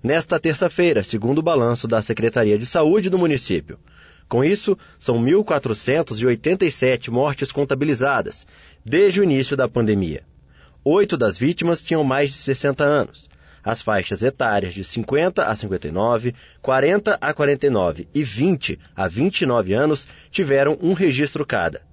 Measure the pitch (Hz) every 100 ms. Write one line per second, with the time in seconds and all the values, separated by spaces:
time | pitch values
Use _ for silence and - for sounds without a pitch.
0 | 120 160 - 165 165 147 175 - 175 120
1 | 95 110 117 147 165 151 117 120 113 113
2 | 107 113 110 123 107 104 123 170 156 208
3 | 185 185 170 135 - 87 73 73 - -
4 | - - _ 117 147 202 - 190 - -
5 | - 117 123 190 214 151 123 107 - 147
6 | - 107 123 113 151 190 170 - 127 127
7 | - 120 143 139 139 - 139 131 151 120
8 | 135 127 80 - - - - _ 113 156
9 | 202 180 190 135 131 135 123 123 110 101
10 | 87 71 - _ _ - - - 139 180
11 | 208 160 110 90 131 170 170 165 - 165
12 | 139 135 143 135 - 131 143 135 147 147
13 | - - - _ - - - 117 - 101
14 | 90 95 120 - 120 101 95 92 92 117
15 | 107 139 175 180 107 107 107 92 76 85
16 | 113 117 123 123 - - - 131 147 202
17 | 208 - 143 151 143 139 143 113 87 80
18 | 82 143 135 101 170 160 - - - -
19 | 95 92 180 - 147 120 92 107 151 147
20 | - - - - 160 139 143 156 165 175
21 | 185 131 147 147 143 107 82 73 -